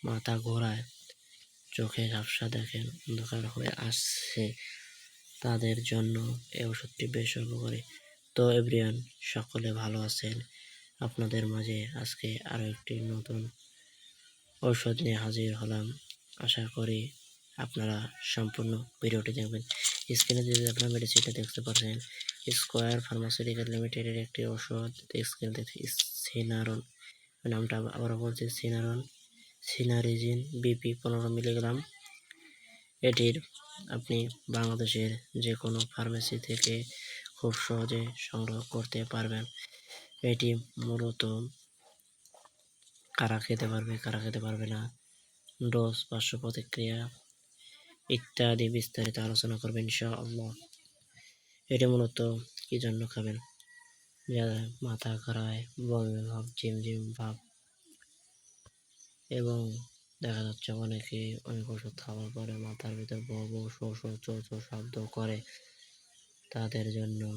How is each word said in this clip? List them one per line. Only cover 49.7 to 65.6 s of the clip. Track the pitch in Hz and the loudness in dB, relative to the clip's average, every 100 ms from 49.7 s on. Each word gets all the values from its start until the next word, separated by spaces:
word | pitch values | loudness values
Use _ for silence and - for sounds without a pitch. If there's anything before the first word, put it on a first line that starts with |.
| 113 | 0
ইনশাআল্লাহ। | 113 113 113 117 117 117 113 113 - - - _ _ - - - _ _ _ | 0 0 0 -2 -4 -4 -4 -8 -16 -20 -20 _ _ -20 -20 -20 _ _ _
এটি | 127 127 | 6 8
মূলত | 123 120 - 117 113 120 - - | 8 4 2 0 0 -4 -14 -4
কী | 127 | -2
জন্য | 120 110 117 | 0 0 -2
খাবেন? | 117 110 110 120 - - - - _ _ _ - | -2 -2 -4 -8 -20 -20 -20 -20 _ _ _ -2
যাদের | 120 113 110 113 120 | 2 2 0 -4 -6
মাথা | 123 113 117 110 | -4 -2 -2 -4
ঘোরায়, | 110 113 110 110 120 - 123 | -2 -2 -2 -4 -6 -6 2
বমি | 117 110 110 113 | 4 4 0 -2
ভাব, | 113 117 120 | -4 -6 -4
ঝিমঝিম | 113 110 110 113 110 | -2 -2 -2 -4 -4
ভাব, | 113 113 110 _ _ _ _ - - - _ _ _ _ _ - _ _ _ - _ _ | -4 -6 -6 _ _ _ _ -20 -20 -20 _ _ _ _ _ -20 _ _ _ -20 _ _
এবং | 127 120 117 113 113 120 - _ _ | 0 2 2 0 -4 -8 -18 _ _
দেখা | 123 110 | -2 0
যাচ্ছে | 107 107 - | -2 -4 -4
অনেকে | 110 113 110 - 110 110 110 | -2 -2 -2 -4 -4 -4 -6
অনেক | - 113 113 | -6 -6 -4
ওষুধ | 110 117 - | -6 -8 -12
খাওয়ার | - 110 110 | -10 -8 -6
পরে | 117 113 110 | -6 -6 -6
মাথার | 110 110 110 | -8 -8 -6
ভিতর | 110 110 110 120 | -6 -6 -6 -4
বো | 110 110 | -6 -4
বো | 113 110 | -4 -6
শো | - 110 | -6 -6
শো | 110 113 110 | -4 -6 -8
চো | - 113 | -6 -6
চো | 110 107 | -6 -10
শব্দ | 110 110 117 120 110 | -8 -8 -8 -6 -6
করে, | - 110 107 - - | -2 -2 -2 -6 -18